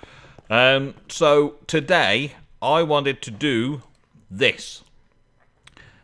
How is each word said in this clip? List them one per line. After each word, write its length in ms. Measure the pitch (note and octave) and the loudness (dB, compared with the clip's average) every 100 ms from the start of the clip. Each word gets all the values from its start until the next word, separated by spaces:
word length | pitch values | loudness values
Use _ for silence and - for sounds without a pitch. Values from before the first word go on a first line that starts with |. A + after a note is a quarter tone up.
| - - - - - | -20 -20 -20 -20 -4
Um, 440 | A2+ B2+ C3+ C#3 - - | 2 4 2 -2 -10 -16
so 460 | - D#3 D3 D3 - - | 0 4 4 2 -4 -6
today, 640 | D#3+ C#3 F3 G#2+ A2 C#3+ - - - | -4 0 0 2 0 -4 -10 -20 -8
I 200 | B2 D#3 | 0 0
wanted 380 | E3 D3 C#3 C3 | 2 0 -2 -6
to 80 | - | -10
do 500 | G#2 D3 A#2 B2+ C#3+ - _ _ _ _ | -6 -2 -2 -2 -6 -14 _ _ _ _
this. 540 | F#2+ B2+ - - - - _ _ _ _ _ _ _ - - - _ | -2 0 0 -10 -18 -20 _ _ _ _ _ _ _ -20 -20 -20 _